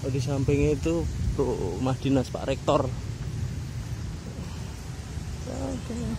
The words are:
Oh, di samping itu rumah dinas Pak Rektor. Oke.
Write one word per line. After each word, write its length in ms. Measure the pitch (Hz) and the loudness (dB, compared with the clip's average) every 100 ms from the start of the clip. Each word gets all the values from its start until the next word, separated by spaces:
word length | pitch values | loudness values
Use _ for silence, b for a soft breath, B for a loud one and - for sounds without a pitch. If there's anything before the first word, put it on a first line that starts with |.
Oh, 80 | 139 | 0
di 80 | 135 | 0
samping 560 | 127 139 135 143 147 147 | 2 2 4 6 6 4
itu 320 | 165 165 156 - - - | 2 2 2 0 0 2
rumah 560 | 127 110 - 90 127 127 | 2 2 0 0 0 2
dinas 320 | 135 135 123 | 4 4 2
Pak 240 | - 117 | -2 -2
Rektor. 320 | 135 - 147 131 - - - - - - - - - - - - - - - - - - - - - - - - - - | 0 4 4 4 -2 -6 -4 -4 -2 -4 -4 -6 -6 -6 -6 -6 -6 -8 -8 -8 -8 -8 -8 -8 -8 -6 -6 -6 -6 -6
Oke. 480 | - 269 262 - 233 226 | -4 -4 -4 -4 -4 -2